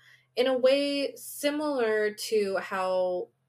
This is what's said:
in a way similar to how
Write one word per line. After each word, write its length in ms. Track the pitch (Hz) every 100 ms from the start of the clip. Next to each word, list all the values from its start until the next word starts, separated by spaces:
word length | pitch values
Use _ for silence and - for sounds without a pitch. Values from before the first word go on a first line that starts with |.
| - - _ -
in 100 | 262
a 100 | 262
way 580 | 262 277 285 285 277 -
similar 960 | - - 285 294 302 277 226 214 208 208 -
to 300 | 220 196 190
how 680 | - 196 185 185 185 180 - _